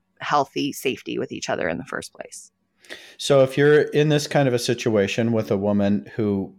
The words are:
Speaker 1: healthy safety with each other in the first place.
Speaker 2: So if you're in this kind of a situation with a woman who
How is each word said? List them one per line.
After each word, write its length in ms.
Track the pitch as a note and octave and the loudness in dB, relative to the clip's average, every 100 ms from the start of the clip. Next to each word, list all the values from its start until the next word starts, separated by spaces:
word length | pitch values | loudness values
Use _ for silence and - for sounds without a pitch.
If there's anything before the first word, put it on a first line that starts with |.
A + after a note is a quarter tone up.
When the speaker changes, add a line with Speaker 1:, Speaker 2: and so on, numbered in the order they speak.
| _ - | _ -14
Speaker 1:
healthy 520 | - D3 F3 C#3+ C#3 | -2 0 0 -4 -6
safety 460 | - C3+ A#2 - A#2+ | -4 -6 -6 -6 -8
with 120 | B2 | -8
each 200 | - - | -8 -6
other 180 | A#2 E2+ | -4 -4
in 80 | E2 | -6
the 60 | |
first 300 | - - - | -8 -10 -10
place. 360 | - - - - _ _ _ - - - - | -14 -18 -18 -20 _ _ _ -20 -20 -20 -8
Speaker 2:
So 240 | - C#3 | 2 4
if 140 | C3 C#3+ | 4 4
you're 260 | C#3+ D3+ | 6 6
in 260 | - D3+ D3+ | 4 2 2
this 180 | D3 D3 | 2 0
kind 220 | D3 C3+ | 0 2
of 60 | |
a 40 | A#2+ | 0
situation 760 | - B2 B2 G#2+ G2 - A2+ | -2 -2 0 2 2 0 0
with 180 | A2+ G#2+ | 0 0
a 80 | G2+ | 0
woman 520 | G2+ G2+ G2+ G2+ - - | 2 2 2 0 -2 -4
who 380 | G#2+ G2 F#2+ | -2 -2 -4